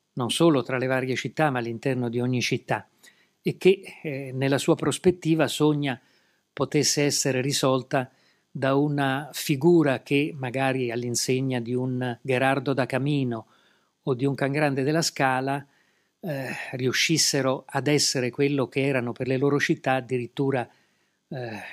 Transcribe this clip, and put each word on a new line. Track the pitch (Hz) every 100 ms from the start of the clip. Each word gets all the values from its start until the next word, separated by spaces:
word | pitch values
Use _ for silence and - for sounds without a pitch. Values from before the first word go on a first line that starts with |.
| _
non | - 117
solo | - 165 139
tra | - 131
le | 127
varie | 131 127
città, | 120 127 - 151
ma | 127
all'interno | 117 117 139 127 120
di | 120
ogni | 123 123
città, | 110 120 - 110 - _ - _ _ _
e | 180 -
che, | 185 196 - -
eh, | 160 135 135
nella | 131 135 139
sua | -
prospettiva | 156 151 - 185 180 156 160 143
sogna | - 151 147 143 120 _ _ _ _ _
potesse | - 131 151 135 156
essere | 143 139 143 127
risolta | 135 139 135 131 123 139 127 _ _ _ _
da | 143 135
una | 139 147 143 135 135 147
figura | - - 143 165 170 147 131
che | - 143 156 165
magari | 127 127 135 131 123
all'insegna | 120 123 117 - 131 135 127
di | 117
un | 123 127 127 127 117
Gherardo | 131 127 135 135 139
da | 131 120
Camino | 131 139 143 127 117 - _ _ _ _ _
o | -
di | 120
un | 139
Cangrande | 131 139 143 147 135
della | 135 160
Scala, | 160 - 131 131 135 143 143 _ _ _ _ _
eh, | 190 139 127 - -
riuscissero | 127 127 - - 156 - 143 131 131 -
ad | 139 127
essere | 151 - 139 123
quello | - 143 143 120
che | 139
erano | 139 131 120
per | - 127
le | 131
loro | 143 143
città | - 160 139
addirittura, | 131 120 131 120 - 139 131 117 _ _ _ _ _ _
eh, | 135 120 104 -